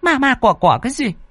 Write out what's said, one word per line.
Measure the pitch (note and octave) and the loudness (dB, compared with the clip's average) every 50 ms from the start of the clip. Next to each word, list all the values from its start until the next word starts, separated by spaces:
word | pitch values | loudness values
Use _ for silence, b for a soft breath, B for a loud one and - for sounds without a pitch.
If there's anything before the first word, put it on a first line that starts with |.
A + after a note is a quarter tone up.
Ma | - F4 E4 C4+ | 0 0 0 2
ma | C4+ C#4 - - | 2 0 0 2
quả | - A3 F3+ | 2 0 0
quả | - - F3+ A#2 A2+ | 2 2 2 2 2
cái | - A#3 | 0 -6
gì? | C4 - D4 A#3 E3+ - - - | -6 -4 -4 -4 -4 -6 -12 -20